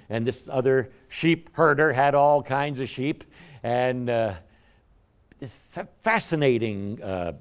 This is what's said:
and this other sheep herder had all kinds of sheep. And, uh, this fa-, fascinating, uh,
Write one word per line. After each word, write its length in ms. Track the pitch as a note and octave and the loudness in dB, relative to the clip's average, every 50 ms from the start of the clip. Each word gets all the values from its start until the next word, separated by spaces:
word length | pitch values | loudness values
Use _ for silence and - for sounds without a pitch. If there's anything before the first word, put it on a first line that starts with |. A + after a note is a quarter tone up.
| _ - | _ -6
and 160 | G#2+ A2+ A#2 | -6 -2 -2
this 220 | B2+ A#2+ - - - | -4 -4 -6 -12 -4
other 400 | - C3 B2 C3+ C3 C3 B2+ C3 - _ _ _ | -4 0 2 2 2 2 0 -2 -12 _ _ _
sheep 420 | - - - E3 E3 E3 - - | -10 -2 0 2 0 0 -2 -8
herder 400 | _ D3 C#3+ D3+ C#3+ C#3 D#3 D#3+ | _ 2 4 4 4 4 2 2
had 240 | A#2+ B2+ C#3 C#3+ C#3 | 4 4 2 4 4
all 260 | C#3+ C#3+ D3 D3 C#3+ | 4 4 4 4 2
kinds 380 | - - C3+ C#3 C#3+ D3+ C#3 B2+ | 0 -2 -2 -2 -2 -4 -4 -6
of 80 | C3+ A2 | -8 -8
sheep. 340 | - - B2+ D3 D#3+ - - _ _ - - - - - | -6 -6 -6 -6 -6 -8 -12 _ _ -20 -20 -20 -20 -10
And, 480 | - A#2 A#2+ B2 B2+ B2+ B2+ B2+ B2 A#2+ | -6 -2 0 0 0 0 -2 -2 -2 -2
uh, 240 | A#2 A2+ A2+ G#2+ F#2+ E2 - _ _ _ _ _ _ _ _ _ _ _ _ _ _ _ _ _ _ _ | 0 0 0 -2 -4 -8 -14 _ _ _ _ _ _ _ _ _ _ _ _ _ _ _ _ _ _ _
this 140 | C#3 A#2+ | -16 -16
fa-, 360 | - - - - - F3 F#3+ - _ _ | -16 -20 -20 -14 -12 -12 -12 -12 _ _
fascinating, 1000 | - A3 A3+ G#3 - - E3 D3+ D3 C3+ A#2+ A2+ A#2 A2 G#2 G2 G2 G2+ A2 - | -2 0 0 0 -2 -2 -2 2 2 2 2 2 -2 -4 -6 -6 -8 -8 -10 -10
uh, 320 | - G2 F#2+ F2+ F2 E2+ D#2 - | -8 -6 -6 -4 -4 -6 -8 -10